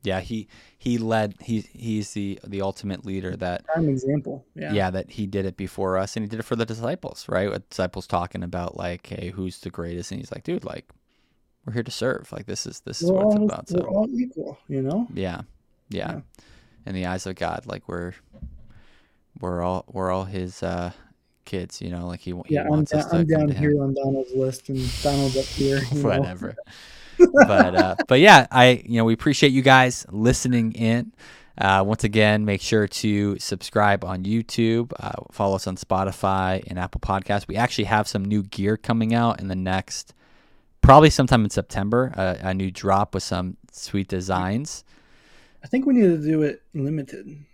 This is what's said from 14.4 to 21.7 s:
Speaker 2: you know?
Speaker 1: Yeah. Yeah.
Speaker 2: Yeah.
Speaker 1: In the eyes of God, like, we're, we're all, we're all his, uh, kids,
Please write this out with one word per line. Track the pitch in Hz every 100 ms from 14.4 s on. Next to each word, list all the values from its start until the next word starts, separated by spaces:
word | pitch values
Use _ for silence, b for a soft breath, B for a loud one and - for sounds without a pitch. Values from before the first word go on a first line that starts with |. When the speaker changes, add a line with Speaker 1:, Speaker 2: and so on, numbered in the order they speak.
| - - _
Speaker 2:
you | 139
know? | 131 180 240
Speaker 1:
Yeah. | 95 92 87 - - _ _ _
Yeah. | 95 101
Speaker 2:
Yeah. | 156 - _ b b b b -
Speaker 1:
In |
the | 95 90
eyes | 92 95
of | 92
God, | 85 82 -
like, | 98 -
we're, | 87 87 - _ - - - b b b b b b _ -
we're | 90 90
all, | 87 92 -
we're | 95 92
all | 92 95
his, | 98 90 -
uh, | 90 87 87 - b _ _ _
kids, | - 95 90